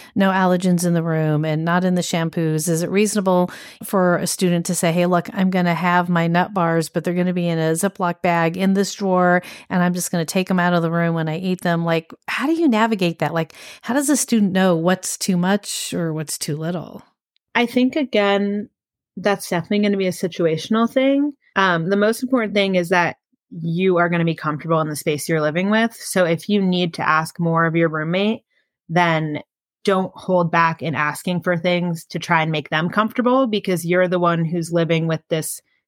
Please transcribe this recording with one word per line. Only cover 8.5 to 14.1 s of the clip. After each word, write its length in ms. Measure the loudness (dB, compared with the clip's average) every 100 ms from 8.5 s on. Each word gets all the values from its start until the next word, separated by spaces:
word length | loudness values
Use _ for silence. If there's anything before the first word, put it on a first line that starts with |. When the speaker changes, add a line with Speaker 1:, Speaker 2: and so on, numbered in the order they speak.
| 0
Speaker 1:
in 160 | 0
this 200 | 2 0
drawer, 480 | -2 0 2 4 2 0 -16 -4
and 120 | 0
I'm 100 | 0
just 180 | 0 -4
gonna 140 | -4 -2
take 240 | -2 0
'em 80 | 2
out 140 | 2
of 80 | 2
the 100 | 2
room 220 | 0 0 0
when 140 | -2
I 80 | -4
eat 240 | -4 -2
them"? 240 | 0 0 0
Like, 260 | -2 -2 -14 -8
how 180 | -4 -2
do 80 |
you 140 | 2 2
navigate 520 | 4 2 2 -2 0
that? 140 | -2
Like, 200 | -2 -6 -8 -20 -14
how 120 | -4
does 160 | -2
a 80 | 0